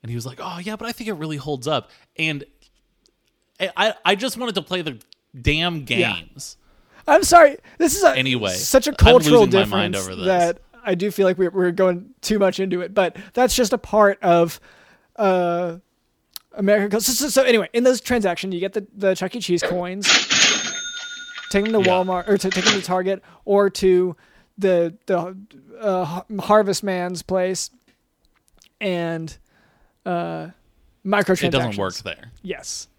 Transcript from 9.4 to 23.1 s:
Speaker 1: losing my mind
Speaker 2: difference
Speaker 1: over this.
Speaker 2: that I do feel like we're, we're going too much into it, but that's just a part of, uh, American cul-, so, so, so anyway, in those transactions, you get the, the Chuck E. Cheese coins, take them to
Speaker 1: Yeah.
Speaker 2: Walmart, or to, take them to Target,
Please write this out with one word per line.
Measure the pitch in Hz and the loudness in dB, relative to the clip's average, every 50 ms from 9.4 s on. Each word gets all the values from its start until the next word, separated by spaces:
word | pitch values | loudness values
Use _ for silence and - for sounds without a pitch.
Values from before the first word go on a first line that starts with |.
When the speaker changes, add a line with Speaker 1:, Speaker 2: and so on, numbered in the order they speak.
| 214 | 6
Speaker 1:
losing | 190 175 190 | 6 4 2
my | 196 | 2
mind | 202 196 196 202 208 185 | 2 0 -2 -2 -2 -2
Speaker 2:
difference | 196 185 190 | -4 -6 -6
Speaker 1:
over | 190 | -8
this. | - 185 185 | -4 -2 0
Speaker 2:
that | 190 175 175 170 185 - - _ _ 240 233 | 2 2 2 0 0 -6 -10 _ _ -12 -4
I | 226 185 | -4 -4
do | 170 185 208 | -2 -2 -6
feel | - - 196 185 | 0 2 2 2
like | 180 170 | 2 2
we're, | 190 175 | -2 -2
we're | 185 190 180 180 | 0 0 0 0
going | 170 - 190 185 180 175 190 - - _ | 2 2 2 2 2 -2 -8 -16 -20 _
too | - - 214 208 | -4 -2 0 2
much | 196 185 180 - | 2 0 0 -2
into | 190 190 180 180 | -4 -4 -4 -6
it, | 180 170 196 | -6 -2 0
but | 208 190 170 - - - - _ | 0 0 0 -2 -8 -20 -8 _
that's | - 247 240 - | 2 2 2 2
just | - 254 196 - | 2 0 0 0
a | 240 | -4
part | - - - 214 208 202 196 - - | -4 -2 4 4 4 4 4 2 2
of, | 185 170 170 170 170 - - _ - - _ _ _ _ _ _ _ _ | 4 4 4 4 2 -2 -12 _ -20 -20 _ _ _ _ _ _ _ _
uh, | - 220 196 185 180 175 175 170 170 180 175 165 180 _ _ _ _ _ _ _ _ _ _ _ - _ _ _ | -2 0 2 2 2 0 0 -2 -2 -4 -6 -8 -10 _ _ _ _ _ _ _ _ _ _ _ -20 _ _ _
American | - 196 196 208 214 202 208 | -2 2 4 4 4 2 0
cul-, | 196 226 | -2 -2
so, | 208 - 254 | 0 0 -2
so, | 220 262 294 | -2 -2 0
so | - 262 262 | 2 2 4
anyway, | 254 240 226 185 160 - | 4 4 2 2 0 -2
in | 233 240 | 2 4
those | 254 262 233 | 4 2 2
transactions, | - - 247 240 202 202 170 - - 190 185 | 0 -2 -2 0 0 0 -2 -2 -6 -6 -6
you | 175 | -4
get | 185 196 196 | -6 -4 -4
the, | 220 196 - _ | -6 -8 -8 _
the | 208 196 196 190 | -2 0 0 0
Chuck | - 180 185 - | 0 -2 -6 -6
E. | 247 | -8
Cheese | 185 - 175 170 - | -4 -2 -2 0 0
coins, | - 180 180 175 180 185 196 202 - - - - - - - - - - - - - - - 1077 1077 1077 - - - - - - - - - - - | -2 -2 -4 -4 -6 -6 -4 0 2 2 2 0 0 0 2 2 2 2 -2 -4 -8 -10 -10 -12 -12 -12 -14 -14 -14 -16 -16 -16 -16 -16 -18 -14 -4
take | - 202 202 | -2 -2 -2
them | 220 220 | 0 0
to | 220 | 2
Speaker 1:
Yeah. | 185 185 180 | 2 2 2
Speaker 2:
Walmart, | 180 185 190 185 180 175 214 | 2 0 0 -2 -4 0 0
or | 202 196 | 0 0
to, | - 185 | 0 -2
take | - 185 180 | -4 0 0
them | - - 196 | 0 0 0
to | 180 | -2
Target, | - 185 185 185 190 | -2 -2 -2 -2 -2